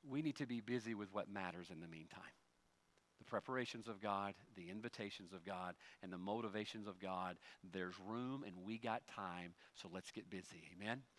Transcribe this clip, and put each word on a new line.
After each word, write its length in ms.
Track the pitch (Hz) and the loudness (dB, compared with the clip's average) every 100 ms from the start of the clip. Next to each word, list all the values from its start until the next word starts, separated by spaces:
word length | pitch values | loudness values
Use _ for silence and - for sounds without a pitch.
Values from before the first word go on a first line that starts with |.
We 180 | 147 135 | 2 4
need 140 | 156 135 | 4 4
to 100 | 139 | 2
be 140 | 120 | 2
busy 340 | 107 123 110 | 4 4 4
with 180 | 107 101 | 2 4
what 160 | 101 92 | 2 2
matters 420 | 101 92 87 87 | 2 2 0 -4
in 100 | 85 | -6
the 80 | 85 | -6
meantime. 340 | 80 80 87 92 - - _ _ _ _ - _ _ - | -6 -8 -10 -12 -14 -20 _ _ _ _ -20 _ _ 2
Preparations 600 | 107 - 127 120 120 107 | 2 4 2 2 0 -4
of 120 | 101 | -2
God, 340 | 104 98 101 98 - - | 4 4 4 -2 -10 -8
the 140 | 85 | -4
invitations 640 | 98 117 - 104 - 92 | -2 -2 -2 -2 -2 -6
of 120 | 92 | -8
God, 300 | 85 92 90 87 - - | -2 -2 -2 -4 -10 -8
and 100 | 95 | -4
the 60 | 90 | -2
motivations 680 | 95 110 113 101 107 110 104 | 2 2 4 2 0 -2 -4
of 120 | 92 | -4
God, 380 | 95 92 92 87 - - 95 | 0 2 2 0 -8 -14 -4
there's 220 | 92 90 90 95 | 2 2 0 0
room 380 | 113 127 135 139 | 0 2 0 -2
and 80 | 90 | -4
we 140 | 92 113 | -2 0
got 240 | 117 113 - | 2 2 0
time, 400 | - 98 87 87 87 - | -2 -2 0 -4 -8 -18
so 140 | - 92 | -10 -6
let's 180 | 90 - | -4 -4
get 200 | - 98 | -6 -4
busy. 400 | 95 90 87 82 | -6 -6 -10 -10
Amen? 280 | 90 101 123 135 | -4 0 0 -2